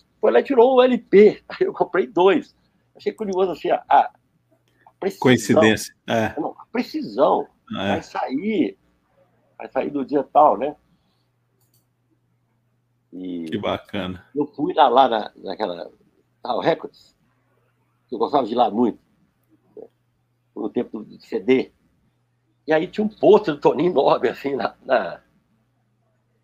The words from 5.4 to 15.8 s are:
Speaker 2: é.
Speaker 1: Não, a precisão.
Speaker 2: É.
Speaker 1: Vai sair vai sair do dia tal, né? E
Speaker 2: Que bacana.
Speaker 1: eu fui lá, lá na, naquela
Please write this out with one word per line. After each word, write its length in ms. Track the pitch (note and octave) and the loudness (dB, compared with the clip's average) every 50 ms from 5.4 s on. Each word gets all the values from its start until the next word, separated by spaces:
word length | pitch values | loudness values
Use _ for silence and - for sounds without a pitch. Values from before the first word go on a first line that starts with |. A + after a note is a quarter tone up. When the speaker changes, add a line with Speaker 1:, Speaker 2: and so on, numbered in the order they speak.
| - - A#2+ D#3 C3 A2 G#2 G#2 - - - _ _ | 2 2 2 4 4 4 2 0 -4 -12 -16 _ _
Speaker 2:
é. 260 | - A#2 A2+ A2 - - - | -4 -4 -2 -2 -4 -6 -8
Speaker 1:
Não, 160 | - B2+ - | -8 -8 -10
a 80 | - - _ | -14 -16 _
precisão. 760 | - B3 - - - D#4 A#3 B2+ G2+ A#3 D#4 F#3+ - - - - _ _ _ - | -8 -8 -6 -6 -10 -10 -10 -8 -2 0 0 2 2 -2 -4 -8 _ _ _ -14
Speaker 2:
É. 160 | G#2+ - G2 G2+ | -10 -6 -4 -2
Speaker 1:
Vai 120 | - - | -4 -4
sair 760 | - - - - - - C3 D3+ F#3+ A3 A3 E3+ A#2+ - - _ _ _ _ _ _ _ _ _ _ _ _ _ _ _ _ | -6 -8 -8 -8 -6 -6 -6 -6 -4 -4 -2 -2 -2 -2 -4 _ _ _ _ _ _ _ _ _ _ _ _ _ _ _ _
vai 120 | - A2+ - | -20 -18 -8
sair 200 | - C3 - D3 | -6 -6 -6 -4
do 160 | C#3+ C#3+ B2+ | -6 -8 -6
dia 180 | B2 D3 C#3 C3 | -4 -4 -4 -4
tal, 340 | - - C#3+ D3+ C3 G2+ | 0 2 4 4 4 2
né? 180 | G2+ C3 D3 - - _ _ _ _ _ _ _ _ _ _ _ _ _ _ _ _ _ _ _ _ _ _ _ _ _ _ _ _ _ _ _ _ _ _ _ _ _ _ _ _ _ _ _ _ _ _ | 0 -4 -6 -8 -12 _ _ _ _ _ _ _ _ _ _ _ _ _ _ _ _ _ _ _ _ _ _ _ _ _ _ _ _ _ _ _ _ _ _ _ _ _ _ _ _ _ _ _ _ _ _
E 340 | - F#2 F#2 F2+ F2+ E2+ E2 | -18 -14 -12 -10 -10 -10 -8
Speaker 2:
Que 120 | D#2 D#2 | -8 -8
bacana. 680 | G2 G#2 F#2 G2 - - - - G2+ F2+ F#2 F#2 F2+ - _ - | -6 -6 -6 -6 -6 -8 -10 -8 -8 -8 -8 -10 -12 -16 _ -8
Speaker 1:
eu 100 | C#3+ C#3+ | -8 -8
fui 280 | - _ C#3 D3+ F3+ - | -8 _ -6 -6 -2 0
lá, 140 | D#3 C#3+ | 2 2
lá 200 | B2 A#2 C3+ C3+ | 4 4 4 4
na, 240 | A#2+ A2+ G#2+ - - - | 4 0 -2 -4 -8 -14
naquela 540 | - - F#2+ F2+ - A2 F2+ F2 E2+ | -14 -14 -12 -8 -6 -6 -6 -6 -10